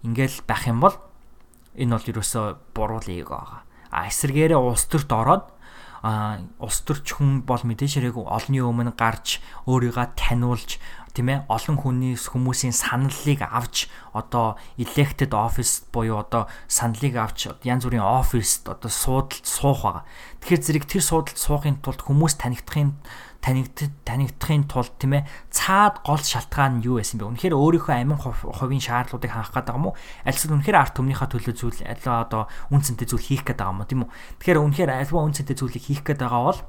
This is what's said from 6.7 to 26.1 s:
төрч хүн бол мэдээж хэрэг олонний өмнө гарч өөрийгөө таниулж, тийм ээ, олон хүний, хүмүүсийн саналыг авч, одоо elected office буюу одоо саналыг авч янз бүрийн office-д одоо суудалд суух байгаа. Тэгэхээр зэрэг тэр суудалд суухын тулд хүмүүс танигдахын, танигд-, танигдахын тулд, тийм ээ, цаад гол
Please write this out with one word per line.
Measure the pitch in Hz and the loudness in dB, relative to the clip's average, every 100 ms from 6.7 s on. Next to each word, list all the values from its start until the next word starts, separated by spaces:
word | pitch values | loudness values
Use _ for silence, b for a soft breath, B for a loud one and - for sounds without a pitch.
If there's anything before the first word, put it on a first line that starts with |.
| - - | -4 -2
төрч | 147 - - | -4 -4 0
хүн | 143 135 127 | 2 2 0
бол | 123 117 | -2 0
мэдээж | 110 139 139 | -2 0 0
хэрэг | 123 120 | 0 -2
олонний | 95 110 - 135 | -4 -4 0 0
өмнө | 123 117 120 | 2 2 0
гарч | 113 113 110 - - B B - | 2 2 2 -4 -6 B B 2
өөрийгөө | 127 120 120 120 | 2 2 0 -2
таниулж, | - - 120 120 120 - - B B B - | 2 2 4 2 0 -4 -8 B B B -2
тийм | 123 | 0
ээ, | 139 143 | 0 0
олон | 113 - 143 | -2 2 0
хүний, | 135 127 127 120 | 2 0 0 -2
хүмүүсийн | - 127 127 123 127 117 | -4 0 0 0 0 0
саналыг | - 123 139 143 151 143 | 0 0 0 0 0 0
авч, | - 117 120 - - B B | 0 -2 -2 -4 -6 B B
одоо | 107 - 120 113 104 B B | -8 -2 0 0 -2 B B
elected | 120 - 143 - 139 | -2 2 2 2 0
office | 110 113 - 117 - - | 2 2 2 2 -2 -2
буюу | 120 113 107 | -2 0 0
одоо | 104 120 107 B B | 0 -2 -2 B B
саналыг | - 117 110 139 120 | 0 0 0 0 0
авч | 110 - - - | -2 -2 -6 -6
янз | 127 127 123 | 0 0 2
бүрийн | 117 | 2
office-д | 98 123 127 123 107 - - | 4 4 4 2 0 -2 -4
одоо | 95 113 | -10 -6
суудалд | - - 131 135 - - | -2 2 2 0 -4 -6
суух | - 139 135 104 | 0 2 2 0
байгаа. | 85 B B B B | -2 B B B B
Тэгэхээр | - 175 | 0 2
зэрэг | 143 156 - | 2 0 0
тэр | 202 | 0
суудалд | - 160 151 - | 2 2 0 -2
суухын | - 147 147 139 | 0 2 0 -2
тулд | - 123 | -2 -6
хүмүүс | - 139 156 143 | 2 4 4 2
танигдахын, | 123 123 - 147 143 143 B B B B | -2 -4 -4 0 2 0 B B B B
танигд-, | - 131 127 - 147 143 | 0 2 0 -4 -8 -6
танигдахын | - 120 135 - - 151 143 | -4 0 -2 -2 0 2 2
тулд, | 131 123 - | 0 -2 -2
тийм | 135 143 | 2 2
ээ, | 143 B B - | 0 B B -4
цаад | - 190 208 - | 2 6 6 4
гол | - | 0